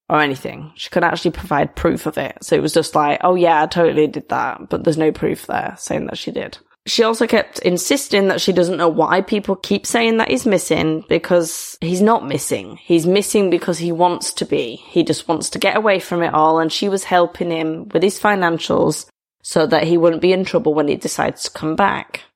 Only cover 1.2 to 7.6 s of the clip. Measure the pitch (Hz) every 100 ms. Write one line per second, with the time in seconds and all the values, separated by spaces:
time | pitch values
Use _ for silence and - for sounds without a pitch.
1.2 | 175 - 185 147 - - 165 - 160 -
2.2 | 135 - - 151 151 165 156 156 147 -
3.2 | 180 180 170 156 156 175 165 151 151 143
4.2 | - 127 120 - - 90 170 156 156 151
5.2 | 160 - - - - - - - - -
6.2 | - - - - _ _ - - 220 226
7.2 | 233 226 - -